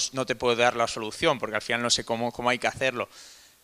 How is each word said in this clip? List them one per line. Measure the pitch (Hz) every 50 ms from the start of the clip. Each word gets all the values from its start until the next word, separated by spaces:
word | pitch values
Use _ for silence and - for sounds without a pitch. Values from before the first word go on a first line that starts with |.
| - -
no | 131 135 127
te | - 123
puedo | 110 131 123 117
dar | 113 120 123 110
la | 117 117 -
solución | - 120 110 107 - - 160 165 143 113
porque | 107 107 107
al | 107
final | - - 117 120
no | 120 120
sé | - - 117
cómo, | - 117 113 120 120 -
cómo | - 120 123
hay | 127 117
que | -
hacerlo. | 110 - - 135 131 123 117 101 - - - - - - - - _ _ _